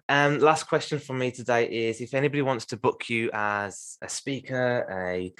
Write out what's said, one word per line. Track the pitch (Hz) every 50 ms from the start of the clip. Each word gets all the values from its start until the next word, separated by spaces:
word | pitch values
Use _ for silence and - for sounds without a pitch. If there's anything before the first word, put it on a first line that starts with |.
| - -
um, | 139 143 143 143 147 -
last | 143 156 156 156 -
question | - 165 151 - - 156 139
from | - - 131 127
me | 127 123
today | 120 - 113 123 120 117 117 -
is, | - 117 113 113 113 -
if | 123 - -
anybody | 135 139 147 135 147
wants | 135 135 131 110 -
to | - 123
book | 110 127 120 - - -
you | - 120 113 113 -
as | - 107 107 104 104 101 101 98 92 - - - - -
a | - -
speaker, | - - - 139 139 127 131 - 131 127 127 123 123 120 - -
a, | 95 92 90 90 90 92 92 90 -